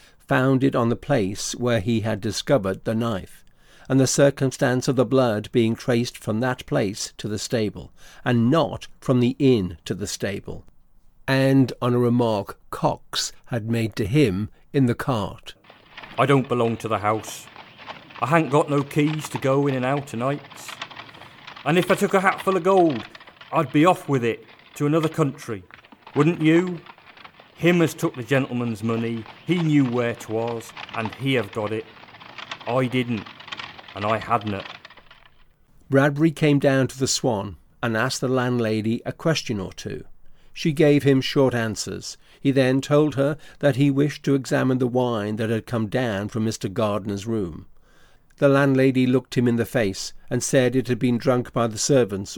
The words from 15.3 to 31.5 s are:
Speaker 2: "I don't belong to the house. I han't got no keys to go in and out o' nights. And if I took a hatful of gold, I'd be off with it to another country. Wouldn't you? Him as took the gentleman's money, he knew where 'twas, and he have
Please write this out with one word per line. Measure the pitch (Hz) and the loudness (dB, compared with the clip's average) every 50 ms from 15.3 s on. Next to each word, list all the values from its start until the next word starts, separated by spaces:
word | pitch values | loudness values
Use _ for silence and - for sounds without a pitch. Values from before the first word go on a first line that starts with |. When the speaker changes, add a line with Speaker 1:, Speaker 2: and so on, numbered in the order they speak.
| - - - - - _ _ - - - _ _ - - - - - | -8 -12 -18 -20 -20 _ _ -20 -20 -20 _ _ -20 -20 -20 -12 -2
Speaker 2:
"I | - 123 127 | 0 2 4
don't | 143 135 123 - | 4 4 2 2
belong | 120 123 120 117 117 110 | 0 0 2 0 0 -2
to | - 110 | -4 -2
the | 110 101 | -2 0
house. | 98 104 110 110 104 - - - - - - - - - - - - - - - - - - - | 0 0 0 0 -2 -8 -14 -16 -16 -18 -20 -20 -20 -20 -20 -20 -18 -18 -18 -18 -18 -18 -10 -6
I | - 120 | -2 2
han't | 156 170 160 123 | 2 2 2 4
got | 131 151 175 - | 2 2 2 2
no | 143 143 135 | 0 -2 -2
keys | 139 - 156 147 151 156 156 147 - | -2 0 0 0 0 0 -4 -6 -8
to | - 120 | -8 -4
go | - 135 135 139 143 | -2 0 0 2 2
in | 143 135 | 0 0
and | 131 123 | 0 0
out | 127 139 147 139 - - | -2 -2 -2 -4 -6 -8
o' | 113 | -6
nights. | 120 135 143 147 - - - - - - - - - - - - - - - - - - - - - - - - - | -4 -4 -4 -6 -8 -14 -20 -20 -16 -16 -14 -14 -14 -14 -14 -20 -20 -20 -20 -20 -20 -20 -20 -20 -20 -20 -18 -8 -2
And | 131 156 180 | 0 2 2
if | 175 - | 2 2
I | 196 | 0
took | - 202 196 - | 0 0 0 0
a | 196 | 2
hatful | 185 196 160 - - 196 190 | 2 2 0 0 0 0 0
of | 190 160 | 0 2
gold, | 185 196 190 175 165 139 113 101 - - - - - - - - - | 2 4 4 4 4 2 -2 -8 -12 -18 -20 -20 -20 -20 -20 -14 -4
I'd | - 147 165 - - | -2 -2 -2 2 2
be | 147 151 | 4 6
off | 185 180 180 - - | 6 4 2 0 -2
with | 139 131 117 | -2 0 0
it | 117 107 - - - - - - _ - | 0 -2 -4 -8 -20 -20 -20 -20 _ -10
to | - 147 | -4 -2
another | 147 151 165 156 156 | 0 0 2 0 0
country. | 160 - 160 139 135 - - - 113 98 90 - - - - - - _ - - - | 0 0 -2 -2 -2 -6 -10 -10 -10 -10 -10 -16 -20 -20 -20 -20 -20 _ -18 -6 0
Wouldn't | 135 147 156 175 160 | 2 2 4 2 2
you? | 156 156 160 170 185 185 180 160 - - - _ - - - - - - _ _ - _ _ - | 4 4 4 4 2 0 -4 -10 -12 -18 -20 _ -20 -20 -20 -20 -20 -20 _ _ -20 _ _ 0
Him | 147 170 180 175 | 2 4 4 4
as | 165 147 - | 4 2 0
took | - - 165 - | -2 -4 -4 -4
the | 127 120 | -4 -4
gentleman's | 101 139 135 135 - 120 123 120 120 113 104 107 | 0 0 0 0 0 -2 -4 -2 -4 -4 -4 -2
money, | 113 113 113 117 117 117 113 110 - - - - | -2 -2 -2 -2 -4 -6 -6 -10 -12 -18 -14 -4
he | - 170 180 | -2 -2 0
knew | 165 156 151 147 139 | 2 4 4 4 4
where | 123 117 123 120 117 113 | 4 2 0 -2 -2 -4
'twas, | 113 - - 107 110 113 117 117 113 110 - - - - - - | -6 -8 -6 -4 -2 -2 -2 -4 -6 -10 -12 -16 -16 -16 -12 -8
and | 110 113 107 - | -8 -6 -8 -8
he | - 127 135 135 | -6 -2 0 0
have | 123 107 101 | 0 0 -2